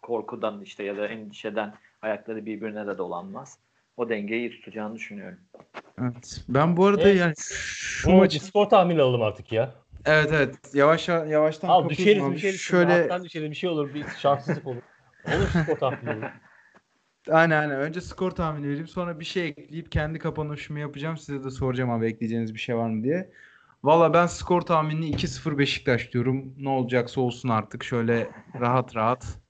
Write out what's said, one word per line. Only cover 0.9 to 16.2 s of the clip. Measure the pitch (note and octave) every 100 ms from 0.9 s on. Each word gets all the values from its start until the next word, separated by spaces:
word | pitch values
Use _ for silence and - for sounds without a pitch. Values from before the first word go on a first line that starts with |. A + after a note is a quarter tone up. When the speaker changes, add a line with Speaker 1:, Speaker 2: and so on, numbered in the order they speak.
| G2+
Speaker 1:
da | G#2
endişeden | A2+ G#2+ G#2 A2 G#2 G#2+ - _ _
ayakları | A2 G#2 - A2 G#2
birbirine | G#2 G#2+ G#2 G2+
de | F#2+
dolanmaz. | F2+ F2 F#2+ G#2 C#3 - _ _ _ -
O | A#2
dengeyi | A2 G2+ A2+ A#2+
iyi |
tutacağını | - - A2 G#2+ A2+
düşünüyorum. | - G2+ F#2+ F2+ _ - - - _ -
Speaker 2:
Evet. | B2 B2 - - -
Ben | B2+ D#3+ F3
bu | G3
arada | G3+ F3+
Speaker 3:
Evet. | F#3+
Speaker 2:
yani | F3 D3+
şu | - - - - - - -
Speaker 3:
Bu | F#3
Speaker 2:
maçı | G3 D3+ -
Speaker 3:
skor | G#3 G3+
tahmini | G#3+ F3 E3
alalım | C3 B2
artık | G#2+ G#2 -
ya. | A2 B2+ - _ - -
Speaker 2:
Evet, | D#3 D3+
evet. | D3+ C3+ C3+ -
Yavaş, | C#3+ C#3+ E3 -
yavaştan | E3+ D#3 D3+ D#3 D#3 F3
Speaker 3:
Al, | F3
Speaker 2:
kapıyordum | D#3+
Speaker 3:
düşeriz, | D3+ F#3 G#3
Speaker 2:
abi. | C#3 D3+
Speaker 3:
düşeriz. | G3 F#3+
Speaker 2:
Şöyle | - F3+ F3 F3
Speaker 3:
Hattan | E3 F3+
düşeriz, | F3 E3 D3+
bir | D3+
şey | F3+
olur. | D#3 C#3+
Bir | C3+ F#2+ -
şanssızlık | C#3+ C#3 C#3+ C#3+ C#3+
olur. | A#2+ - _ _ _ F3
Olur | D#3+ G3 E3+
skor | D#3 D3+
tahmini. | C3+ - A#2 A2